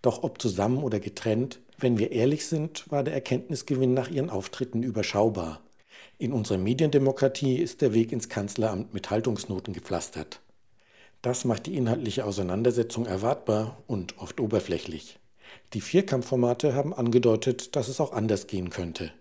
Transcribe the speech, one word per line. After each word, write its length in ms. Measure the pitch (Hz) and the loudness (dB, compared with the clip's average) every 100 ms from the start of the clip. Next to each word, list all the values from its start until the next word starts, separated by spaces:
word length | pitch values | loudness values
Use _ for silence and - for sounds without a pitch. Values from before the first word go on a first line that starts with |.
Doch 200 | 127 - | 2 0
ob 180 | 117 - | -6 -2
zusammen 420 | 117 92 101 127 | -2 2 2 2
oder 160 | 143 107 | 0 -2
getrennt, 600 | 95 - 113 110 127 - - - | -4 -4 0 0 0 -6 -20 -2
wenn 200 | 127 113 | 2 4
wir 120 | 117 | 2
ehrlich 360 | 123 127 151 - | 2 2 2 -2
sind, 440 | 160 156 - - | -2 -2 -8 -4
war 140 | 143 | -2
der 100 | 139 | 0
Erkenntnisgewinn 800 | 139 - 127 - 147 - 131 131 | -4 -2 -2 -2 -8 -2 2 4
nach 160 | 127 127 | 4 0
ihren 220 | 165 165 | -2 -2
Auftritten 520 | 98 98 - 127 113 | -4 -6 -8 -4 -2
überschaubar. 760 | 123 107 95 101 113 98 82 82 - _ _ - - _ | -2 -2 0 4 4 2 -6 -8 -18 _ _ -20 -20 _
In 140 | 120 | -2
unserer 260 | 131 104 98 | 0 0 0
Mediendemokratie 960 | 98 131 156 147 135 135 135 135 139 127 | 2 2 4 6 4 4 2 2 0 2
ist 260 | 170 - | 0 2
der 100 | 135 | 2
Weg 200 | 110 113 | 4 2
ins 160 | 127 - | -2 -4
Kanzleramt 680 | - 101 - 110 95 - | -4 -4 0 0 0 -6
mit 160 | 98 - | -8 -2
Haltungsnoten 640 | 107 120 107 - 95 101 | 0 0 -2 -4 -6 -6
gepflastert. 680 | 92 - 87 - 78 78 - - _ _ _ _ - - _ | -10 -4 -4 -4 -10 -12 -16 -20 _ _ _ _ -20 -20 _
Das 220 | 120 123 | -2 0
macht 220 | 127 104 - | 0 0 -2
die 100 | 180 | -2
inhaltliche 480 | 117 120 117 135 | 0 0 0 -2
Auseinandersetzung 840 | 104 95 90 95 120 120 117 113 117 | -2 -2 -2 2 2 2 0 -2 -2
erwartbar 760 | 95 110 143 - 107 113 - - | 0 0 0 0 0 0 -8 -6
und 320 | 107 87 - | -4 -4 -10
oft 220 | 92 - | -12 -4
oberflächlich. 760 | 110 107 - 82 - 78 - - _ _ - - _ | 0 0 0 -4 -4 -12 -14 -20 _ _ -20 -20 _
Die 80 | 110 | -8
Vierkampfformate 920 | - 180 196 131 120 131 120 120 151 | 2 2 4 -2 0 2 2 4 2
haben 200 | 131 147 | 2 -2
angedeutet, 840 | 180 120 120 117 110 - 123 - 143 | 0 4 6 6 4 2 -2 -2 -4
dass 120 | 117 | -4
es 120 | 131 | -2
auch 120 | 147 | -2
anders 340 | 113 107 98 - | 0 0 0 -2
gehen 240 | 98 90 | -4 -4
könnte. 420 | - 87 82 80 - | -6 -8 -6 -10 -12